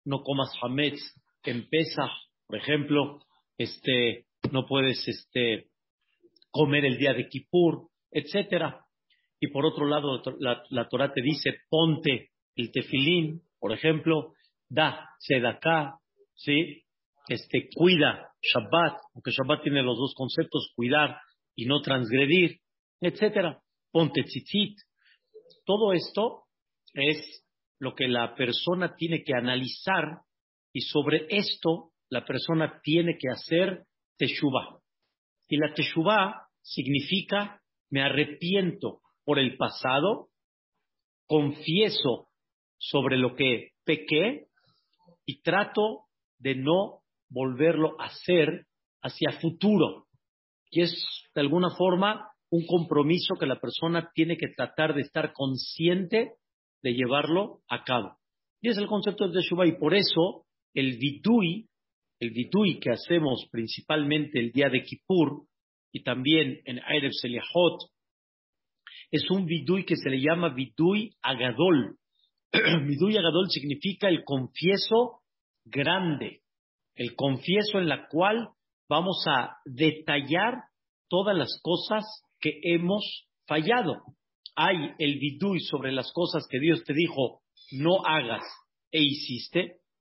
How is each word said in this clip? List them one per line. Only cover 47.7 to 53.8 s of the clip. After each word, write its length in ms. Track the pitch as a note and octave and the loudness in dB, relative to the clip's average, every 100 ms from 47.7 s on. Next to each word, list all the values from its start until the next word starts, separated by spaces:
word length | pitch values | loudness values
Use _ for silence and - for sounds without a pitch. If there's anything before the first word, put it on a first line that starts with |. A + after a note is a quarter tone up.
| D#3 D#3 - | 4 0 -2
a 60 | - | -12
hacer 640 | - - F3+ D3+ - - _ _ _ | -8 2 4 4 0 -10 _ _ _
hacia 380 | C#3 - D3+ - | -12 -4 -4 -2
futuro. 680 | E3 - G3+ G3+ C3+ - - _ _ _ _ _ _ | -4 0 4 4 2 -2 -16 _ _ _ _ _ _
Y 100 | E3 | 0
es, 220 | E3+ - - - - | 0 -2 -10 -12 -8
de 80 | D#3 | -2
alguna 300 | C#3+ F3 F3+ | 2 2 2
forma, 580 | - F#3 F3+ G3+ G#3+ - _ _ | 2 2 4 2 0 -8 _ _
un 140 | E3+ E3 | -2 2
compromiso 680 | F3 D#3+ D3 D3 E3+ - F#3 | 0 2 2 4 2 0 -2
que 60 | C#3+ | -2
la 140 | B2+ | -2
persona 520 | A#2+ - | -4 -4